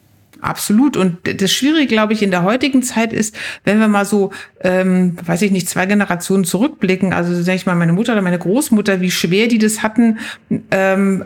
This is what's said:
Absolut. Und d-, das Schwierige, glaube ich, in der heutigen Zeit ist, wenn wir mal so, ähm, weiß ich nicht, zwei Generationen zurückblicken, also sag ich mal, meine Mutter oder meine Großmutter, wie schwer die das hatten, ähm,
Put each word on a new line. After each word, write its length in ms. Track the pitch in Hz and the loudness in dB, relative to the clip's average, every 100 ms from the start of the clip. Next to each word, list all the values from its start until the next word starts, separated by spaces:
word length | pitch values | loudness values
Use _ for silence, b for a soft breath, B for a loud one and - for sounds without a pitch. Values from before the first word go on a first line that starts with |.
| _ _ _ - | _ _ _ -10
Absolut. 560 | - - - 208 285 - | -8 -6 0 2 2 2
Und 280 | 185 170 - | -2 -2 -6
d-, 100 | - | -2
das 180 | 190 | 0
Schwierige, 340 | - 269 320 269 | 0 2 2 2
glaube 240 | 220 214 | 0 0
ich, 100 | 214 | 0
in 80 | 196 | 0
der 140 | 180 | 0
heutigen 400 | 180 254 285 262 | 0 0 0 0
Zeit 300 | 247 226 226 | 0 -2 -2
ist, 240 | 220 220 B B B | -2 -6 B B B
wenn 160 | - 214 | 0 2
wir 80 | 220 | 2
mal 180 | 202 196 | 2 2
so, 280 | 208 196 B B - | 0 0 B B -4
ähm, 560 | 185 185 185 185 180 170 170 | 0 2 2 2 2 -2 -4
weiß 180 | 175 | 0
ich 80 | 202 | 0
nicht, 180 | 190 180 | 0 -2
zwei 160 | - 185 | -2 0
Generationen 580 | 208 190 175 - 196 | 0 0 -2 0 0
zurückblicken, 680 | 180 185 294 - 185 185 190 | 0 0 -2 0 -2 0 0
also 280 | 180 175 175 | 0 -2 -2
sag 140 | 180 185 | -2 -2
ich 100 | 190 | 0
mal, 100 | 175 | 0
meine 180 | 165 | 2
Mutter 180 | 180 233 | 2 0
oder 100 | 214 | 0
meine 160 | 180 175 | 0 -2
Großmutter, 640 | 170 240 302 208 208 190 | 0 0 0 0 0 0
wie 120 | 180 | -2
schwer 360 | - 170 190 233 | -2 0 0 2
die 120 | 233 | 2
das 220 | 214 214 | 0 0
hatten, 360 | 214 214 226 220 B B - - - | -2 2 2 0 B B -8 -8 -2
ähm, 520 | 190 190 190 196 190 | 0 2 2 0 -2